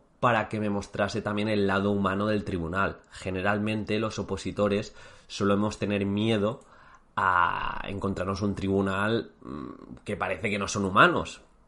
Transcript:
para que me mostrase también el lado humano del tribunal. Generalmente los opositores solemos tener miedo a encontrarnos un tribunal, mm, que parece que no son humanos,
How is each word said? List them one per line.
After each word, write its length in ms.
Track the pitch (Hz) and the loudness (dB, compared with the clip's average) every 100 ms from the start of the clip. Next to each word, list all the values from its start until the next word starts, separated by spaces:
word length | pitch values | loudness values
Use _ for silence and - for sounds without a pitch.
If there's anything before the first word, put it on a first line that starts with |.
| _ - | _ 0
para 280 | 127 113 107 | 2 2 0
que 100 | 110 | -2
me 80 | 107 | -2
mostrase 540 | 101 - - 101 113 | -2 -4 -2 -2 -2
también 260 | 101 104 107 | -2 -2 0
el 180 | 104 98 | 2 4
lado 240 | 98 101 | 2 2
humano 360 | 101 95 98 107 | 2 2 0 0
del 180 | 107 | 0
tribunal. 540 | - 95 82 92 95 - - | -2 -4 -2 0 -2 -2 -16
Generalmente 880 | - 98 92 98 104 107 110 101 107 | -10 -6 -2 0 0 0 -2 -2 -2
los 200 | 110 107 | -2 -4
opositores 760 | 92 98 95 87 101 101 113 - - - - | -6 -4 -4 0 2 0 -4 -14 -20 -20 -12
solemos 520 | - 101 101 107 104 | 0 2 4 2 -2
tener 260 | 98 101 | -2 0
miedo 560 | 98 101 110 110 101 131 - - - - _ - | 0 0 2 2 0 -4 -14 -20 -20 -20 _ 0
a 640 | 95 90 87 98 - - | 4 4 4 2 -4 -6
encontrarnos 580 | - 98 98 92 92 98 | -8 -4 -2 -2 -2 0
un 120 | 104 | -2
tribunal, 760 | 92 98 98 98 95 104 113 - - | 0 0 2 2 0 0 0 -2 -12
mm, 600 | - 73 65 - - 64 | -12 -10 -10 -14 -16 -14
que 140 | - 95 | -8 -4
parece 320 | 92 92 110 | -4 -2 -2
que 80 | 101 | -2
no 100 | 98 | -2
son 160 | 107 | -2
humanos, 560 | 98 101 170 131 - - - _ | 2 6 6 6 -2 -10 -20 _